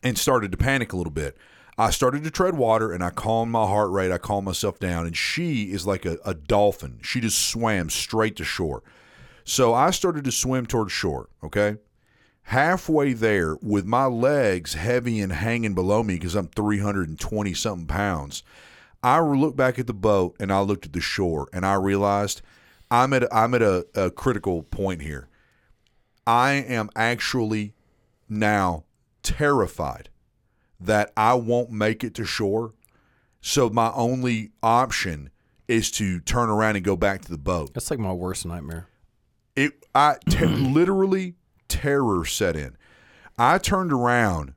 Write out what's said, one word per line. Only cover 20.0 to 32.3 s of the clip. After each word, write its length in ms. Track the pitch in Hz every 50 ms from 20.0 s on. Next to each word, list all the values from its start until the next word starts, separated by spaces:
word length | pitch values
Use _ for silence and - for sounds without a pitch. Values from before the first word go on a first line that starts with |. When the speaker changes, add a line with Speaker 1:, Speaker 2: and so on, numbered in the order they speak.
| 92 110 104 98 92 87 - _
Speaker 1:
and 120 | 104 98
I 80 | 98 98
looked 240 | 101 98 101 98 -
at 80 | 82 71
the 80 | 85
shore, 460 | 82 - - - 98 87 82 76 71 - -
and 120 | 92 90
I 80 | 95 98
realized 680 | 98 95 98 98 98 101 101 101 101 104 98 - - - _ - _ _ _ _ _ - _
I'm 220 | 120 120 127 135 139
at, 200 | 131 120 - -
I'm 200 | 113 110 117 123
at 60 | 120
a, 240 | 113 104 95 90 85 - _
a 160 | - 95 90
critical 520 | 87 - - 135 120 104 - 98 90 85 76
point 380 | _ - - 98 95 92 82
here. 260 | 73 78 73 69 65 - _ _ _ _ _ _ _ _ _ _ _ _ _ _ _ _ _ _ _ 113
I 240 | 117 120 123 135 139
am 360 | 139 131 110 127 113 107 104 -
actually 800 | - 113 117 120 110 - - - 127 113 107 110 107 104 101 - _ _ _ _ _ _ _ _ _ _ _
now 540 | 110 107 110 104 107 101 95 90 85 78 76 _ _ _ _ _ _ _ -
terrified 840 | - - - 151 147 143 127 101 85 - - 82 69 60 60 - - - _ _ _ _ _ _ _ _ _ _ _ _ _
that 320 | 87 92 107 104 104 - _ -
I 160 | 107 113 127
won't 380 | 127 120 110 120 120 123 113
make 320 | 117 107 104 107 113 110 -
it 100 | 113 -
to 100 | - 113
shore. 480 | 95